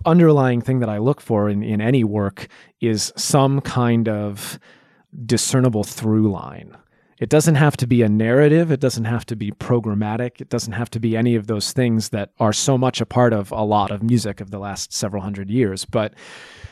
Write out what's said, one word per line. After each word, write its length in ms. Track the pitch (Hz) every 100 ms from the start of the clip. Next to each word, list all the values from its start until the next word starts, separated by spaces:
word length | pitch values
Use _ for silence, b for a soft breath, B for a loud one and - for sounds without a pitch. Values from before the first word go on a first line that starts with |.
| 170
underlying 560 | 175 165 147 127 120
thing 180 | 123 131
that 100 | 110
I 80 | 104
look 240 | 120 143
for 280 | - 107 104
in, 120 | 101
in 200 | 110 104
any 220 | 110 135
work 440 | 110 104 98 - - b b b
is 320 | 117 107 - -
some 460 | - 147 135 139
kind 460 | - 127 120 117 110
of 520 | 104 104 98 - - b b b b b - 113
discernible 580 | 117 - 135 127 107
through 480 | 101 - 110 110 107
line. 440 | 92 64 - - - _ _ _ -
It 100 | 110
doesn't 260 | 151 160 147
have 200 | 151 -
to 100 | 123
be 160 | 120
a 60 | 110
narrative. 640 | 107 113 131 147 160 165
It 80 | 135
doesn't 260 | 135 117 110
have 200 | 117 -
to 100 | 110
be 160 | 104
programmatic. 880 | - - 120 110 101 107 113 123 -
It 100 | 131
doesn't 240 | 120 113
have 180 | 98 120
to 80 | 117
be 180 | 113 110
any 180 | 120 117
of 120 | 104
those 260 | 104 -
things 360 | - 123 110 104
that 200 | 107 98 -
are 140 | 110
so 240 | 107 - 127
much 240 | 127 -
a 60 | 113
part 260 | 123 120
of 180 | 110 95
a 120 | 110
lot 260 | 107 104 98
of 140 | 101
music 360 | 113 120 107 95
of 120 | 98
the 80 | 101
last 340 | 101 95 -
several 300 | - 107 98
hundred 260 | 95 98 98
years. 340 | 123 104 95
But 300 | - 120 107 - B B B B B